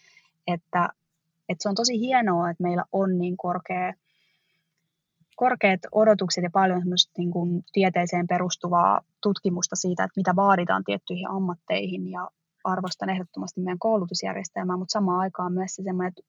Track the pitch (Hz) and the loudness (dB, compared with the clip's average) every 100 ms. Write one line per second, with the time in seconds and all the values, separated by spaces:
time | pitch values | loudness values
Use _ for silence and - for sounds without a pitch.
0 | _ _ _ _ - 175 - 180 190 - | _ _ _ _ -6 -6 -2 0 0 -4
1 | _ _ _ _ - 175 208 202 233 226 | _ _ _ _ -8 -4 -2 0 0 0
2 | 247 254 214 170 175 170 175 175 - 190 | 2 2 4 2 0 0 0 0 0 0
3 | 190 180 180 185 180 180 - 180 185 - | 2 2 0 -2 -4 -4 -4 -4 -4 -6
4 | _ _ _ _ _ _ _ _ _ _ | _ _ _ _ _ _ _ _ _ _
5 | _ _ _ - 247 247 196 185 - 214 | _ _ _ 0 0 4 2 2 0 4
6 | 220 202 185 180 175 190 190 180 180 180 | 6 4 2 -2 0 2 4 2 0 2
7 | - - 175 175 175 175 - 196 185 175 | 0 0 -2 0 0 -2 -2 2 2 2
8 | 175 175 175 180 185 - 180 175 175 - | 0 0 0 0 0 -4 0 4 4 2
9 | - - 208 190 185 175 - - 185 180 | -2 -4 -2 0 -2 -2 -4 -4 -2 -2
10 | 190 196 185 180 196 185 175 190 190 202 | -2 -2 0 4 4 4 2 0 0 -4
11 | - 180 185 190 185 175 - 185 190 185 | -4 -6 -4 -2 -4 -4 -4 -4 -2 -6
12 | 185 180 - _ _ _ 190 185 185 - | -8 -8 -10 _ _ _ -4 -2 -4 -6
13 | 190 185 175 190 190 - 180 180 226 214 | -4 -4 -6 -10 -10 -6 -6 -2 0 0
14 | 175 175 190 190 190 190 185 180 185 214 | 0 -6 -6 -6 -8 -6 -4 -4 -2 0
15 | 190 180 190 185 180 185 190 - 190 185 | 0 0 -2 -4 -4 -2 -4 -6 -6 -4
16 | 180 180 | -4 -6